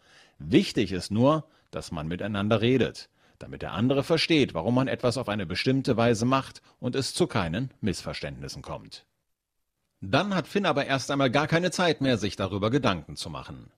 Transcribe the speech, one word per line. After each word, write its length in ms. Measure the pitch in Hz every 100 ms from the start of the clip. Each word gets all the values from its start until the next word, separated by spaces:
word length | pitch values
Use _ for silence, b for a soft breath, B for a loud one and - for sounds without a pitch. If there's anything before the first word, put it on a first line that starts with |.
| b b b b
Wichtig 540 | 76 135 196 139 92
ist 180 | 90 -
nur, 380 | 104 131 156 b b b
dass 200 | - -
man 160 | 85 78
miteinander 540 | 90 98 101 104 110
redet, 480 | 117 131 71 - - b b b
damit 220 | - 67
der 100 | 78
andere 320 | 92 127 139
versteht, 500 | - 160 - 156 107
warum 220 | 85 92 127
man 120 | 135
etwas 300 | - 123 127
auf 120 | 113
eine 160 | 104 85
bestimmte 500 | 90 131 135 131 110
Weise 300 | 117 110 123
macht 360 | 135 - - b b
und 160 | 123 131
es 180 | 123
zu 140 | - 175
keinen 460 | 113 85 95 135 -
Missverständnissen 840 | 107 82 - 73 76 64 69 143
kommt. 440 | - 78 - - _ _ _ _ _ _ _ _ _ _
Dann 340 | 95 135 202 185
hat 120 | -
Finn 180 | 202 180
aber 200 | 143 120
erst 260 | 135 -
einmal 200 | 143 135
gar 160 | 143 151
keine 240 | 165 175
Zeit 300 | - 180 143
mehr, 160 | 135 113
sich 180 | 98 -
darüber 340 | 95 98 107
Gedanken 460 | 139 113 87 73 73
zu 140 | 85
machen. 420 | 73 - 64 57